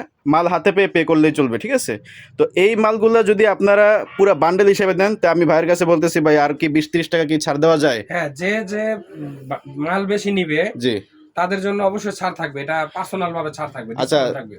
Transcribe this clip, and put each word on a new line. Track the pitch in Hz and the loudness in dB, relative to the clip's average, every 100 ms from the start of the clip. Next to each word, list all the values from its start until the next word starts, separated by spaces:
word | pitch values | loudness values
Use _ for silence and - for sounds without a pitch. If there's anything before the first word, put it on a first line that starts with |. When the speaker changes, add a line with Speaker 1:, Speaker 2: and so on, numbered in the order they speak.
| - _ 143 | -4 _ 0
Speaker 1:
মাল | 156 175 | 2 2
হাতে | 175 196 | 0 0
পেয়ে | 190 190 | 0 0
পে | 170 | 0
করলেই | 156 160 156 | 2 2 2
চলবে, | 151 131 113 | 2 -2 -2
ঠিক | 214 | -2
আছে? | 269 - 107 - - - - | -4 -4 -8 -12 -20 -12 -2
তো | - - | -2 2
এই | 196 220 | 2 4
মালগুলো | 220 220 226 226 | 0 2 2 4
যদি | 202 208 214 | 4 4 2
আপনারা | 190 196 208 208 214 - - | 2 2 4 4 2 -2 2
পুরা | 196 | 2
বান্ডেল | 160 160 185 202 | 4 2 4 4
হিসেবে | 196 190 | 4 2
নেন, | 175 196 208 | 2 0 2
তা | 175 | 0
আমি | 165 165 | 2 2
ভাইয়ের | 160 165 | 2 2
কাছে | 175 170 | 2 2
বলতেছি, | 170 170 170 | 2 2 0
ভাই, | 156 151 | 2 4
আর | 143 | 2
কি | 147 165 | 0 -2
বিশ | 151 151 | 0 0
ত্রিশ | 165 165 | -4 -2
টাকা | 165 151 | -2 0
কি | 156 | -2
ছাড় | 156 143 | -2 2
দেওয়া | 160 160 | 2 4
যায়? | 143 117 - | 2 0 -4
Speaker 2:
হ্যাঁ, | 175 151 | -6 -6
যে, | 135 180 220 | -6 -4 -4
যে | 185 208 220 208 - 156 147 139 131 | -6 -6 -4 -6 -10 -14 -14 -14 -12
বা-, | 135 139 | -12 -10
মাল | 139 151 190 196 | -8 -4 -4 -2
বেশি | 208 202 | -4 -2
নিবে, | 196 165 151 196 247 | -2 -2 -2 -2 -2
Speaker 1:
জি। | 123 104 - _ _ - | -2 -2 -6 _ _ -4
Speaker 2:
তাদের | 180 196 | -4 -2
জন্য | 196 202 | -4 -2
অবশ্যই | 196 202 202 | -2 -2 -6
ছাড় | 190 185 | -6 -8
থাকবে, | 160 160 139 | -6 -8 -8
এটা | 139 160 151 | -6 -4 -6
পার্সোনাল | 180 185 190 175 | -8 -8 -6 -6
ভাবে | 170 156 | -6 -8
ছাড় | 147 151 | -8 -12
থাকবে, | 139 113 127 | -12 -12 -6
Speaker 1:
আচ্ছা, | 131 151 | -2 0
Speaker 2:
ডিসকাউন্ট | 123 131 | 0 -4
থাকবে। | 113 | -12